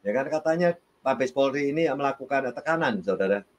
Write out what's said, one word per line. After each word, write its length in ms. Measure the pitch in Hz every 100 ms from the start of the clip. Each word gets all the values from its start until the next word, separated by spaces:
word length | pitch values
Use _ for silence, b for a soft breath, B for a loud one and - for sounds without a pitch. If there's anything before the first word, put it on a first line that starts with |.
Ya 160 | 101 113
kan, 80 | 139
katanya 400 | 156 160 160 175 170 _ _
Mabes 320 | 135 127 127 135
Polri 320 | 139 139 143
ini 160 | 151 165
melakukan 560 | 139 139 - - 139 131 117
tekanan, 480 | 151 165 151 104
Saudara. 400 | 92 92 98 101 -